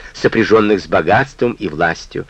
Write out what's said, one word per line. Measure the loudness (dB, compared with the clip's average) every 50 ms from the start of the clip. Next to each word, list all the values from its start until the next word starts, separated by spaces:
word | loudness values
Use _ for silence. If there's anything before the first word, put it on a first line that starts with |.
| -20 -20 -10
сопряжённых | -2 -2 0 2 2 2 4 4 4 4 4 2 0
с | 0 0
богатством | -2 0 2 2 2 2 0 -2 -4 -4 -2 -2 -2
и | -4 -8 -8
властью, | -4 -2 -2 -2 -2 -4 -10 -12 -12 -12 -12